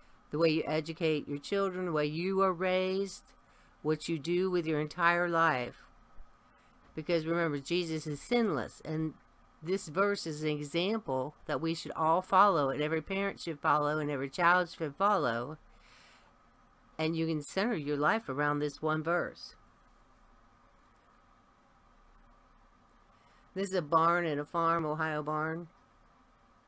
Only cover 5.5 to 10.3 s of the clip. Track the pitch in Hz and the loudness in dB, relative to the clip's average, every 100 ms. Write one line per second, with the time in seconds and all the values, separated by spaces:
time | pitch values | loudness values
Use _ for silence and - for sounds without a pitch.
5.5 | 135 - - - - - - - - _ | 2 -2 -10 -20 -20 -20 -18 -18 -20 _
6.5 | _ _ _ - - 151 170 156 170 170 | _ _ _ -16 -10 0 0 2 0 0
7.5 | 143 135 175 170 160 151 147 - 240 226 | -2 -2 -2 0 -4 -4 -6 0 2 4
8.5 | 147 90 - - 156 160 - - _ - | 0 -4 -8 -6 -2 -4 -6 -16 _ -20
9.5 | _ 156 190 - 151 202 202 165 | _ -4 -4 -2 0 0 0 -4